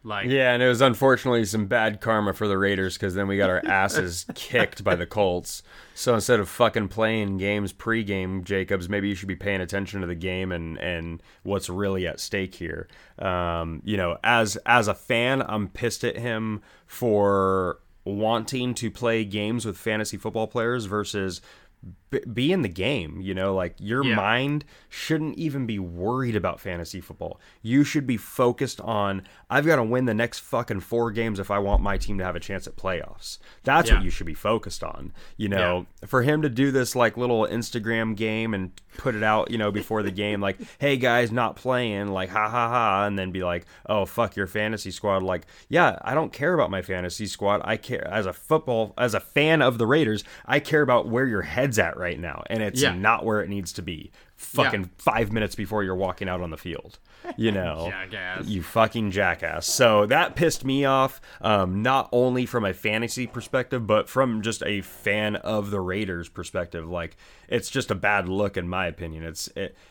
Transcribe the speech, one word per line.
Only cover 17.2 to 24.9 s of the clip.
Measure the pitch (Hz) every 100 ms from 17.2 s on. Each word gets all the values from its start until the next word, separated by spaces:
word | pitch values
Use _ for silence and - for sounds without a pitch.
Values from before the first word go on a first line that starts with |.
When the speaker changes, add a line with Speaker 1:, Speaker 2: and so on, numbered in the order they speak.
| 101 98 95 95 90 - _ _
Speaker 2:
wanting | 95 101 110 117 113 127 123 117
to | 113
play | - 120 113 104
games | 107 104 120 107
with | 90
fantasy | 113 107 107 98
football | 113 110 110
players | 123 117 123 101
versus | 104 101 104 95 87 - - - _ 90 - _
b-, | 127 123
be | 113 143
in | 190
the | 107
game, | 87 107 135 78 85
you | 95
know, | 92 98 95
like, | 87 -
your | 101 127 135
Speaker 1:
Yeah. | 107
Speaker 2:
mind | 101 120 139 147 147 -
shouldn't | _